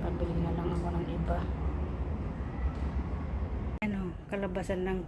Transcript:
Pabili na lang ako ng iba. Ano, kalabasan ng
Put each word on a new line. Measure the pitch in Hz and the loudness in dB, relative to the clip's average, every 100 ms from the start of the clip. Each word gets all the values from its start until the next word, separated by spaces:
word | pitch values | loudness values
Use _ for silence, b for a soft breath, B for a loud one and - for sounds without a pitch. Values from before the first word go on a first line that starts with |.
Pabili | 185 175 170 170 | 0 0 2 2
na | 170 165 | 2 2
lang | 170 170 | 2 2
ako | 170 | 2
ng | 170 156 | 0 0
iba. | 160 - 160 - - - - - - - - - - - - - - - - - - - - - - - - 214 | 0 2 2 2 0 0 0 -2 -2 -2 -2 -2 -2 -4 0 0 0 0 0 0 -2 -2 -2 -2 0 -2 0 0
Ano, | 196 185 170 - | 0 -2 -4 -4
kalabasan | 202 196 185 180 185 | -2 0 0 0 0
ng | 185 185 | 2 0